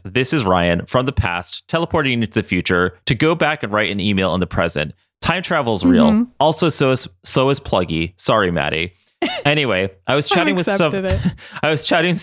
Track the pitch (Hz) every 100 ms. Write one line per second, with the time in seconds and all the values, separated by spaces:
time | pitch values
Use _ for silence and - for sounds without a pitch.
0 | 98 107 127 160 98 90 87 87 - 127
1 | 131 - 92 87 - - - 165 170 165
2 | 135 120 110 117 95 90 - 90 90 -
3 | - 117 156 170 151 151 110 107 107 101
4 | 98 98 95 90 87 - 85 73 73 -
5 | _ _ - 175 175 170 120 104 - -
6 | - 214 240 _ 151 156 170 - 135 127
7 | - _ - - 131 139 - 101 87 80
8 | 82 - - 113 92 85 73 78 87 -
9 | _ _ 339 719 143 151 135 92 95 -
10 | - 139 147 370 311 185 175 196 165 196
11 | 185 190 180 - - - 147 151 - 175
12 | 170 165